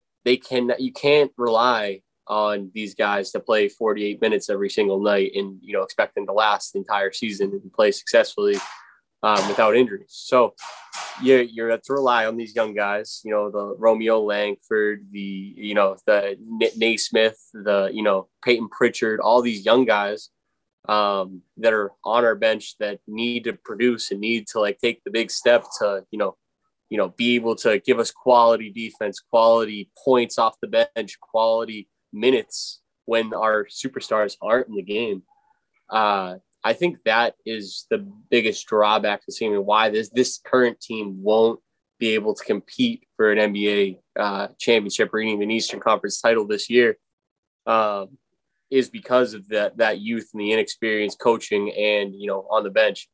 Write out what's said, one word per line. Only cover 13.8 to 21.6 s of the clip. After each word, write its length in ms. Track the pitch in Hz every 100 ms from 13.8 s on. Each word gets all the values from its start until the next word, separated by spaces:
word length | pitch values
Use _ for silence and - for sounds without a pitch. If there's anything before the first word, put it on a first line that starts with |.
| 113 110 110 110
Langford, 840 | 104 104 104 101 - 110 104 104 98
the, 420 | 101 98 98 98 -
you 200 | 104 104
know, 220 | 98 95 -
the 240 | 104 98
N-, 400 | 98 110 113 113 113
Naismith, 640 | 113 110 - 113 110 110 _
the, 380 | 110 101 101 98
you 80 | 107
know, 260 | 107 98 - _
Peyton 260 | - 117 110
Pritchard, 500 | - 120 - 113 110
all 240 | 107 120
these 200 | 120 107
young 220 | 101 120 123
guys, 440 | 104 101 107 - _ _ _ _ _ -
um, 540 | 107 104 98 95 92 -
that 160 | -